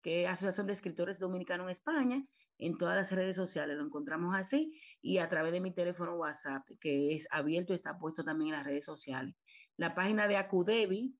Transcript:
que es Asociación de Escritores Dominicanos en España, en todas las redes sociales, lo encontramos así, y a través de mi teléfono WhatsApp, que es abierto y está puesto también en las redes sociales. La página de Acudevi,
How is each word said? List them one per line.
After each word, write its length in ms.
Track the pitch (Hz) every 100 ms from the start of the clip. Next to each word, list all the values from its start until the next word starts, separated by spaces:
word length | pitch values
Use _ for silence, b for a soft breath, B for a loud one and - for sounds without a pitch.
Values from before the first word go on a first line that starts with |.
que 220 | 175 170
es 60 | 175
Asociación 360 | 180 190 185 196
de 60 |
Escritores 440 | 196 185 165 175 190
Dominicanos 460 | 185 185 170 180
en 60 | 185
España, 540 | 185 - 320 254 262 269 B B _
en 180 | 156 165
todas 180 | 175 185
las 160 | 190
redes 240 | 190 185 180
sociales, 400 | 185 156 147 147
lo 80 |
encontramos 500 | 147 147 147 160 170
así, 380 | 190 190 277 320 B B B
y 180 | - 185
a 100 | 165
través 240 | 160 160
de 80 | 175
mi 120 | 185
teléfono 440 | 175 175 175 170 170
WhatsApp, 460 | 156 147 147 135 - -
que 340 | 160 139 143
es 120 | 156 -
abierto 420 | 156 147 165 180
y 40 | 180
está 220 | - -
puesto 260 | 160 160
también 260 | 160 156 156
en 60 | 151
las 80 | 143
redes 180 | 143
sociales. 500 | 156 156 - 131 131 - B B B -
La 180 | 170
página 320 | 180 190 214 208
de 80 | 196
Acudevi, 800 | 196 185 175 226 202 196 262